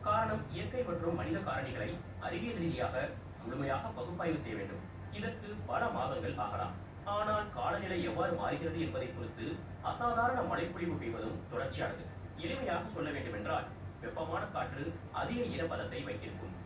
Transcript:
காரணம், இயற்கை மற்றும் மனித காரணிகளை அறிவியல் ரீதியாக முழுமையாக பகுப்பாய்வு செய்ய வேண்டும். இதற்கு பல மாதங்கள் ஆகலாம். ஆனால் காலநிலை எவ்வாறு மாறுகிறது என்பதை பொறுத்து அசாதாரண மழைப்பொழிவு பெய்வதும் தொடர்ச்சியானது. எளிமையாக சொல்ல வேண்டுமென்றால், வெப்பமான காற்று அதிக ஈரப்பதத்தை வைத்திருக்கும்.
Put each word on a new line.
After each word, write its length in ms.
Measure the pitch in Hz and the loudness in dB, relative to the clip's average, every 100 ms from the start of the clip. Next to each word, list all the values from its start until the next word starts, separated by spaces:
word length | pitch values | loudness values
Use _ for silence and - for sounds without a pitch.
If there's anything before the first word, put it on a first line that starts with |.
| 214 | 6
காரணம், 360 | 220 226 220 - | 4 4 0 -2
இயற்கை 280 | - - 170 175 | -4 -2 0 0
மற்றும் 300 | 165 165 170 | 2 2 2
மனித 180 | 160 165 - | 0 0 0
காரணிகளை 420 | - - - 104 175 - - | 0 0 -2 -2 -4 -6 -4
அறிவியல் 360 | - 175 233 - | -2 0 -2 2
ரீதியாக 320 | 170 135 - - - - - - | 2 2 2 2 0 -4 -10 -8
முழுமையாக 480 | 113 - 139 135 - - | -4 0 2 2 0 -4
பகுப்பாய்வு 420 | - - 170 156 | -4 0 2 2
செய்ய 120 | 113 107 | 0 -2
வேண்டும். 240 | 98 95 - - - 208 | -4 -6 -8 -10 -8 -4
இதற்கு 320 | 240 233 202 208 - | -4 -4 -6 -6 0
பல 120 | - 240 131 | 4 4 4
மாதங்கள் 420 | 127 - 98 92 | 0 2 0 0
ஆகலாம். 300 | - - - - - - 202 | 0 0 -2 -4 -8 -6 0
ஆனால் 300 | 208 214 214 208 175 | 2 4 4 2 0
காலநிலை 420 | 190 202 - - - | 2 2 2 2 2
எவ்வாறு 240 | 170 - 170 | 2 2 4
மாறுகிறது 400 | - - 165 165 | 2 2 0 2
என்பதை 240 | - - - - | 2 0 -2 -2
பொறுத்து 280 | - - 110 - - - - | -6 -4 -4 -4 -6 -4 -2
அசாதாரண 480 | - 240 226 247 - - | 2 4 6 6 6 2
மழைப்பொழிவு 440 | 170 156 - 165 147 | 2 0 0 0 2
பெய்வதும் 360 | 117 110 107 92 - | 0 -2 -2 -4 -2
தொடர்ச்சியானது. 540 | - - - 143 - - - - - | -2 0 0 0 -2 -6 -8 -10 -4
எளிமையாக 440 | 170 - 175 170 - | -2 0 2 0 0
சொல்ல 140 | 175 147 | -2 0
வேண்டுமென்றால், 520 | 147 - - - 156 - - - - | 0 -2 -2 0 0 0 -8 -8 -6
வெப்பமான 400 | 147 - 160 156 147 | -6 -2 0 0 0
காற்று 300 | 127 143 - 165 - - - | 0 -2 0 -2 -4 -4 -2
அதிக 180 | - 240 233 | 0 2 0
ஈரப்பதத்தை 480 | 175 165 - - - - | 2 0 0 0 -2 -2
வைத்திருக்கும். 480 | - - 92 - - | -4 -4 -6 -6 -8